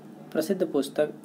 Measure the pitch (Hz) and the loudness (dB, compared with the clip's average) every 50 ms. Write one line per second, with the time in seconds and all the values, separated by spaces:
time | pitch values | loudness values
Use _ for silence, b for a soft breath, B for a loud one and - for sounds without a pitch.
0 | - - - - - - - 156 151 - 196 185 180 160 - 139 135 - - - | -12 -16 -16 -16 -12 -4 -2 0 2 2 2 2 2 2 2 2 0 0 2 2
1 | 151 151 - - | 0 0 0 -2